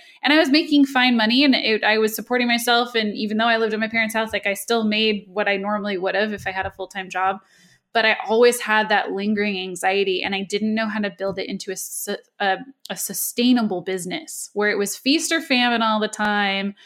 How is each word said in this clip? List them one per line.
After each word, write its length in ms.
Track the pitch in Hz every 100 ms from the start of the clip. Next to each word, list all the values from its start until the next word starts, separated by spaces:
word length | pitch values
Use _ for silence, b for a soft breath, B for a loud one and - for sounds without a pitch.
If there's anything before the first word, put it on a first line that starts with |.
| B B
And 100 | 262
I 40 | 302
was 120 | 330
making 360 | 302 330 285 269
fine 300 | 254 247 233
money 280 | 214 247
and 120 | 285 240
it, 280 | 220 214
I 160 | 208 220
was 160 | 214 220
supporting 320 | 214 247 240
myself. 480 | 233 247 233 240 226
And 180 | 208 -
even 220 | 214 220
though 100 | 233
I 100 | 226
lived 160 | 226
at 60 | 214
my 80 | 220
parents' 260 | 226 220 220
house, 180 | 220
like, 140 | 208 202
I 60 | 196
still 280 | - 233
made 420 | 214 214 220 208 185
what 200 | 190 202
I 100 | 196
normally 400 | 202 208 202 185
would 180 | 185 190
have 180 | 214
if 140 | 202 196
I 40 |
had 140 | 190 190
a 60 |
full-time 380 | - 185 202 185
job. 280 | 185 190 202 _ b b b _
But 140 | 233 220
I 120 | 208 -
always 340 | 226 240 240
had 280 | 214 214 202
that 240 | 202 -
lingering 440 | 190 208 202 208 190
anxiety 640 | 185 175 190 196 196 185
and 140 | 202 196
I 80 |
didn't 320 | 190 208 220 220
know 120 | 220
how 120 | 214
to 100 | 202
build 300 | 175 196 190
it 100 | -
into 220 | 190 -
a 40 | 185
su-, 420 | - - - 202 - -
a, 180 | 202 185 - - -
a 40 | 185
sustainable 880 | - 180 - - 247 240 214 180
business 680 | 165 185 175 - - - -
where 160 | 208 208
it 80 | 202
was 180 | 202 -
feast 360 | 262 320 -
or 100 | 330
famine 400 | 320 247 240 233
all 180 | 226 214
the 80 | 214
time. 680 | - 208 208 196 196 196 196